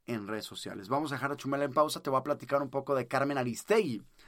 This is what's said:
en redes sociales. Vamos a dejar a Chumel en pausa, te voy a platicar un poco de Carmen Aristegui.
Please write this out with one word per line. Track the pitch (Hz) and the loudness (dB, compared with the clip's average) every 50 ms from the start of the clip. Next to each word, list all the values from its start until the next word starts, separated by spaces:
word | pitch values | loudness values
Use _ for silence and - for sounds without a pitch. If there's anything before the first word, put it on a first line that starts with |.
| _ | _
en | - 117 107 101 98 | -6 -6 -4 -4 -4
redes | 110 107 - | -6 -6 -6
sociales. | - 95 - - 101 98 101 95 98 | -8 -12 -10 -10 -10 -10 -10 -4 -2
Vamos | 131 143 156 156 | -2 -2 0 -2
a | 147 | -4
dejar | 120 131 139 143 | -4 -2 -4 -4
a | |
Chumel | 139 - 135 139 143 143 | -4 -4 -2 0 0 0
en | 139 127 | 2 4
pausa, | 151 151 156 - - - | 4 4 4 2 -4 -2
te | 147 | 0
voy | 131 131 | 0 2
a | 131 | 2
platicar | 147 143 - - 120 139 139 143 | 2 -2 -2 0 0 0 0 0
un | 127 | 0
poco | - 139 135 - 139 | -2 -2 0 2 2
de | 131 120 - | 2 2 2
Carmen | - 131 139 143 143 135 | 2 2 2 2 2 0
Aristegui. | 123 123 110 - - - 208 220 208 147 113 - - - _ - - | 0 0 -2 -4 0 4 4 4 4 2 -2 -4 -8 -12 _ -20 -20